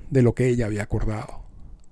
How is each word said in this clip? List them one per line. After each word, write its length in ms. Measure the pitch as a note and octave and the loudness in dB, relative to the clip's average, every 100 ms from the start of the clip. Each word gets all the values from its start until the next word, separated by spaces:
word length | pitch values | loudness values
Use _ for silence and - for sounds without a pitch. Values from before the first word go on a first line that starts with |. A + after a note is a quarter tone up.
| - | 0
de 120 | C3 | 4
lo 100 | A#2+ | 4
que 140 | - B2 | 4 2
ella 200 | A#2+ G#2+ | 2 0
había 180 | G#2 | -4
acordado. 580 | - A2 G#2 G#2+ A2+ - - - - - - | -4 -2 -2 -4 -8 -12 -14 -18 -18 -20 -20